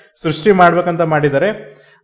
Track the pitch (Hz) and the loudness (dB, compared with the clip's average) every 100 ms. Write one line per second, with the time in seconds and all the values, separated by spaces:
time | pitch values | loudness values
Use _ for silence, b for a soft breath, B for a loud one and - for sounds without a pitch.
0 | B _ - - 220 190 175 170 175 170 | B _ -6 -2 0 4 4 2 -2 -2
1 | 165 151 147 139 185 220 - b b b | -2 0 0 0 -2 -4 -14 b b b